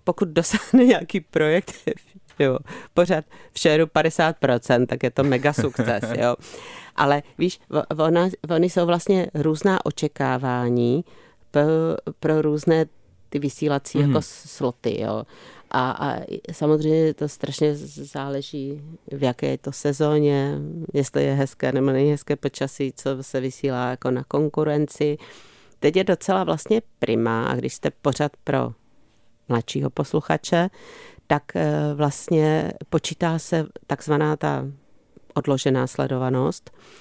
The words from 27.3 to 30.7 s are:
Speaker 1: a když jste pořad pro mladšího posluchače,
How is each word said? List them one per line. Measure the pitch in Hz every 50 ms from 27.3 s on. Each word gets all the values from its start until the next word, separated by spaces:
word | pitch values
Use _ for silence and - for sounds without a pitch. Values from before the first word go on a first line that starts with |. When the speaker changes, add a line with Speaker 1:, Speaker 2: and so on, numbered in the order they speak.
| 113 113 120
Speaker 1:
a | - 127
když | 123 127 127 -
jste | - - - - _
pořad | - 147 131 - 147 143 - _ -
pro | - 139 131 123 120 117 - _ _ _ - _ _ _ _ _ - _ _ _ -
mladšího | 123 117 113 - - 139 139 135
posluchače, | - - 143 - - 156 - - 160 156 - - - 170 175 190